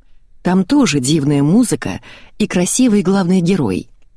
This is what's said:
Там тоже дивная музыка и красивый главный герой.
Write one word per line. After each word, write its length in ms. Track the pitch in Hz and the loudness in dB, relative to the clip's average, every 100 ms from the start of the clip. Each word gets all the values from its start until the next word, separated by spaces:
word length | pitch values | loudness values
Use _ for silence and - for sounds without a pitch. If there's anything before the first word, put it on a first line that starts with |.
| - - - - | -20 -20 -20 -8
Там 220 | 180 190 | -2 0
тоже 360 | 180 294 214 143 | 2 2 2 0
дивная 420 | 127 160 139 143 | 0 0 0 0
музыка 580 | 143 214 247 143 92 87 - - - - | 2 2 0 -2 -6 -10 -14 -20 -18 -8
и 80 | 208 | -4
красивый 560 | 180 180 - 254 208 | -2 -2 0 2 2
главный 380 | 175 196 175 190 | 0 0 0 0
герой. 480 | 170 190 113 92 - - - | 0 0 -2 -4 -8 -20 -20